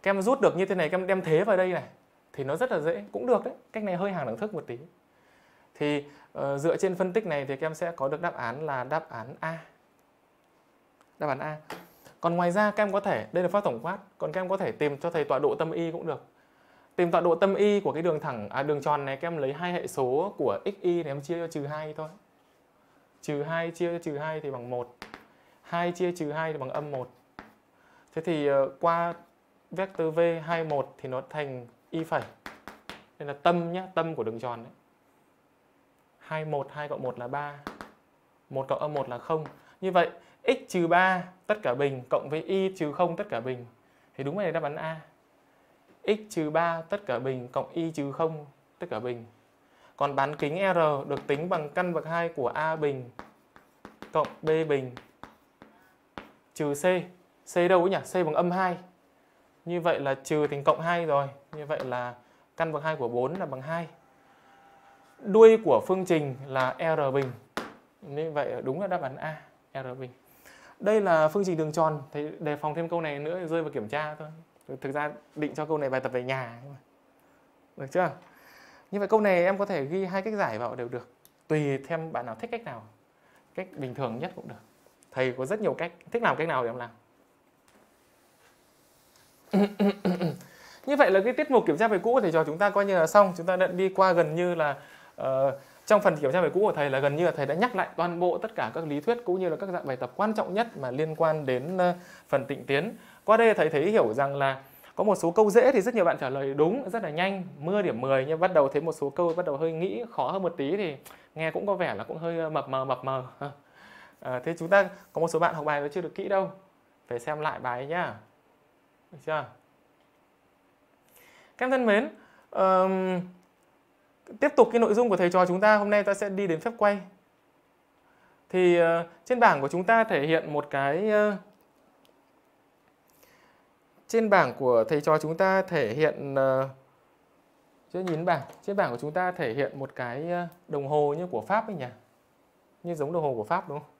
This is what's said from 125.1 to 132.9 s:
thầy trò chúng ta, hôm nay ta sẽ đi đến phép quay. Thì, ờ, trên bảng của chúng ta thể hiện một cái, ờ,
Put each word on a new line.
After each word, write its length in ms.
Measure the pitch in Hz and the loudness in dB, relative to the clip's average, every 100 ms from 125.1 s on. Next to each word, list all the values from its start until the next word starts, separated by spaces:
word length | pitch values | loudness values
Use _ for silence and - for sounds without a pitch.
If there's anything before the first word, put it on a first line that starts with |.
| 185 | 4
thầy 140 | 175 | 4
trò 140 | 185 180 | 6 4
chúng 160 | 180 | 6
ta, 140 | 214 214 | 6 6
hôm 140 | 202 | 6
nay 140 | 208 | 2
ta 100 | 202 | 2
sẽ 160 | 196 202 | 0 -2
đi 180 | 190 196 | -2 -2
đến 120 | 160 | -2
phép 120 | 226 226 | -2 2
quay. 220 | 208 202 180 _ _ _ _ _ _ _ _ _ _ _ _ _ _ | 2 2 -6 _ _ _ _ _ _ _ _ _ _ _ _ _ _
Thì, 280 | 185 180 170 | 4 6 6
ờ, 300 | 165 170 170 - - | 6 4 0 -12 -2
trên 140 | 247 | 6
bảng 220 | 233 151 | 6 6
của 60 | 135 | 0
chúng 160 | 175 | 0
ta 200 | 185 226 | 4 4
thể 240 | 220 170 147 | 4 2 4
hiện 260 | 160 151 | 2 2
một 140 | 147 143 | -4 -2
cái, 400 | 143 139 160 214 | 0 0 0 2
ờ, 260 | 214 208 196 - _ _ _ _ _ _ _ _ _ _ _ _ _ _ | 4 4 0 -10 _ _ _ _ _ _ _ _ _ _ _ _ _ _